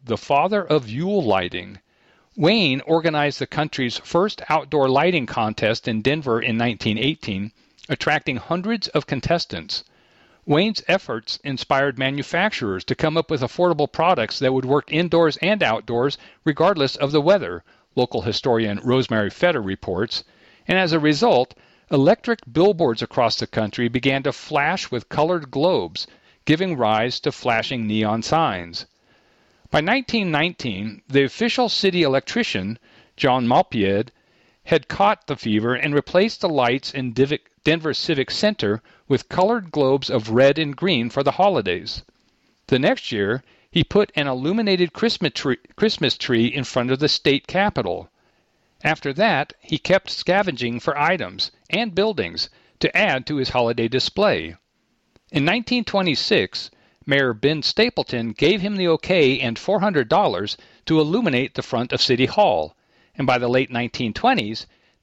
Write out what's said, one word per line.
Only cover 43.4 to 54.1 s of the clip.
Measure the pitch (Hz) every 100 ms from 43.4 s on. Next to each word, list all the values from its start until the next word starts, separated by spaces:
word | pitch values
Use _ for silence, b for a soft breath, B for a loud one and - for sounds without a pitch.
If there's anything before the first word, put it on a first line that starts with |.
| - b b
he | -
put | - 202 202 -
an | 143
illuminated | 127 143 220 208 185 175
Christmas | - 226 - 151
tree, | - 139 120 _ -
Christmas | 113 - 147 -
tree | - 117 117
in | 139
front | 123 127 120
of | 131
the | 151
state | - 156 139 -
capitol. | 180 208 147 98 87 85 _ _ _ _ _ _ _
After | 151 156 143
that, | 135 214 147 147 -
he | - 160
kept | - 185 -
scavenging | - - 190 190 127 120 120
for | - 143
items | 151 180 92 98 - _ _
and | 190 233
buildings | 175 214 165 87 85 - b b b
to | 143 175
add | 202 131 -
to | 147
his | 127
holiday | 127 117 117 117
display. | 127 -